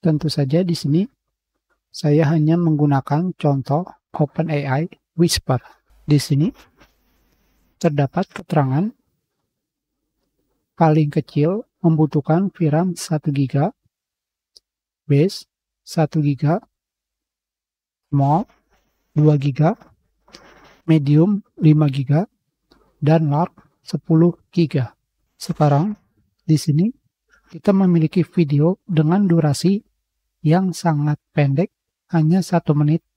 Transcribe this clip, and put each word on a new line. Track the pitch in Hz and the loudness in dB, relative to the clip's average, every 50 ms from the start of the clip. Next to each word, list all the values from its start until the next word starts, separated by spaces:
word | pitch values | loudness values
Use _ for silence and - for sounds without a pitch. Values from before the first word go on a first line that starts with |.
| - | 0
Tentu | 175 156 147 - | 0 -2 0 -2
saja | 156 - - 143 135 135 165 190 | -4 -4 -2 -4 0 0 0 0
di | 175 170 | 0 -4
sini | - - 147 143 165 196 254 _ _ _ _ _ _ _ _ _ _ _ _ _ _ _ _ _ | -4 -2 0 0 0 0 -2 _ _ _ _ _ _ _ _ _ _ _ _ _ _ _ _ _
saya | - - 151 147 151 165 143 165 | -6 -2 0 2 2 2 2 2
hanya | 160 151 151 165 175 | 0 2 2 0 2
menggunakan | 175 165 156 143 151 147 143 135 131 - 143 151 175 185 170 _ | 2 0 0 2 2 2 0 0 -2 -2 -2 -2 -2 -4 -6 _
contoh | - 151 143 135 131 - 139 151 185 - - _ _ _ _ - | -2 -2 -2 -2 -2 -4 -4 -4 -4 -6 -14 _ _ _ _ -4
Open | 151 139 _ - 165 160 | -4 -4 _ -6 -4 -4
A | 151 147 139 139 131 139 160 | -4 -6 -4 -4 -4 -4 -4
I | 190 - _ _ _ _ | -6 -10 _ _ _ _
Whisper. | 165 170 170 - - - - 139 120 _ - _ _ _ _ _ _ _ | 0 0 0 0 -4 -4 -4 -4 -4 _ -10 _ _ _ _ _ _ _
Di | - 147 147 | 0 0 0
sini | - - 143 139 151 220 - - - _ _ _ - _ _ _ _ _ _ _ _ _ _ _ _ _ _ _ _ _ _ _ | 2 0 0 0 0 -2 -4 -8 -20 _ _ _ -20 _ _ _ _ _ _ _ _ _ _ _ _ _ _ _ _ _ _ _
terdapat | - 170 147 143 143 135 _ - 196 _ _ | -4 -4 -2 0 -2 -2 _ -6 -8 _ _
keterangan | - 180 _ - 156 143 131 131 143 185 214 - _ _ _ _ _ _ _ _ _ _ _ _ _ _ _ _ _ _ _ _ _ _ _ _ _ _ _ _ _ _ _ _ _ _ _ _ | -20 -10 _ -2 -2 0 0 0 -2 -2 -4 -6 _ _ _ _ _ _ _ _ _ _ _ _ _ _ _ _ _ _ _ _ _ _ _ _ _ _ _ _ _ _ _ _ _ _ _ _
paling | _ 170 160 151 156 151 147 147 | _ 2 2 4 2 0 0 -2
kecil | 160 - _ - 143 147 160 185 214 247 _ _ _ | -6 -6 _ -4 -2 -2 0 -2 -4 -8 _ _ _
membutuhkan | - 170 160 151 156 147 - 156 135 - 160 170 196 196 | 0 0 2 2 0 0 0 -4 -2 0 -2 0 0 -4
V | _ - 175 151 143 | _ -4 -2 -2 0
ram | 156 180 190 170 - | 0 -2 -2 -6 -8
satu | - - 160 151 _ 156 | -8 -6 -6 -6 _ -4
giga, | 143 139 143 127 - 139 143 175 - _ _ _ _ _ _ _ _ _ _ _ _ _ _ _ _ - _ _ _ _ _ _ _ _ _ | -2 -2 -2 -2 -2 -2 -2 -2 -6 _ _ _ _ _ _ _ _ _ _ _ _ _ _ _ _ -20 _ _ _ _ _ _ _ _ _
base | - 143 139 151 196 - - - _ _ _ _ _ _ _ _ | 0 2 2 2 0 -2 -8 -20 _ _ _ _ _ _ _ _
satu | - - - 160 147 - 160 147 | -10 -4 -4 -4 -2 -2 -2 -2
giga, | 147 143 127 - 143 165 180 - _ _ _ _ _ _ _ _ _ _ _ _ _ _ _ _ _ _ _ _ _ _ _ _ _ _ _ _ _ | -2 -2 -2 -2 -2 -2 -2 -4 _ _ _ _ _ _ _ _ _ _ _ _ _ _ _ _ _ _ _ _ _ _ _ _ _ _ _ _ _
small | - 139 139 135 147 170 214 _ _ _ _ _ _ _ _ _ _ _ _ _ _ | -2 0 0 2 0 0 -2 _ _ _ _ _ _ _ _ _ _ _ _ _ _
dua | 151 151 156 151 | 2 2 2 2
giga, | 143 135 143 131 - 151 160 226 - - _ _ _ _ _ _ _ _ _ - - _ - - _ - - _ _ _ - | 2 0 -4 -2 0 0 0 0 -2 -10 _ _ _ _ _ _ _ _ _ -20 -20 _ -20 -20 _ -20 -20 _ _ _ 0
medium | 160 160 143 139 147 151 165 196 208 196 - _ _ - | 0 2 2 2 4 4 4 2 2 -2 -4 _ _ 0
lima | 247 156 151 151 151 147 131 | 4 4 4 4 2 0 -2
giga, | 139 139 127 139 156 196 - _ _ _ _ _ _ _ _ _ _ _ _ _ _ - | -4 -2 -2 0 -2 -2 -4 _ _ _ _ _ _ _ _ _ _ _ _ _ _ 0
dan | 139 156 165 160 147 | 2 2 2 2 0
large | 143 147 170 - _ - _ _ _ _ _ | 0 -2 -2 -4 _ -18 _ _ _ _ _
sepuluh | - - 156 _ _ 170 160 165 175 165 _ _ _ | -10 -10 -10 _ _ 2 4 4 2 2 _ _ _
giga. | _ - 170 139 - 147 123 - _ _ _ _ _ _ _ _ _ | _ -2 -2 0 -2 -4 -4 -4 _ _ _ _ _ _ _ _ _
Sekarang | _ - - 175 - 156 147 143 139 160 214 214 _ _ _ _ _ _ _ _ _ _ - | _ -10 -10 -2 0 2 2 2 2 0 -2 -4 _ _ _ _ _ _ _ _ _ _ 0
di | 156 | 0
sini | 147 - - 147 147 180 220 - _ _ _ _ _ _ _ _ _ _ _ - | 0 0 0 0 0 0 -2 -4 _ _ _ _ _ _ _ _ _ _ _ -20
kita | 160 _ - 202 | -6 _ 0 2
memiliki | 190 196 185 175 170 160 156 - 185 160 | 2 2 2 2 2 0 0 0 -2 -2
video | - _ - 175 143 147 143 147 165 185 - _ _ | -2 _ -2 -2 0 0 0 0 0 -2 -4 _ _
dengan | 190 151 156 151 170 196 208 190 | -2 0 0 0 0 0 2 2
durasi | 165 165 151 151 139 - - 175 196 208 - _ _ _ _ _ _ _ _ _ _ _ | 2 2 2 0 -2 0 0 -2 -2 -2 -4 _ _ _ _ _ _ _ _ _ _ _
yang | _ 151 156 180 190 185 165 | _ 0 0 2 0 -2 -4
sangat | - - 170 156 147 147 151 151 - _ _ _ | -4 -4 -2 -2 0 -2 -2 -4 -4 _ _ _
pendek, | - 147 139 139 135 180 - _ _ _ _ _ _ _ _ - | -2 0 0 0 -2 -4 -4 _ _ _ _ _ _ _ _ -2
hanya | 165 156 156 170 190 | 0 2 2 2 0
satu | 170 - - 170 - - 151 | 0 -2 -4 -4 -2 0 0
menit. | 147 151 147 151 170 _ _ _ | 0 2 0 0 -2 _ _ _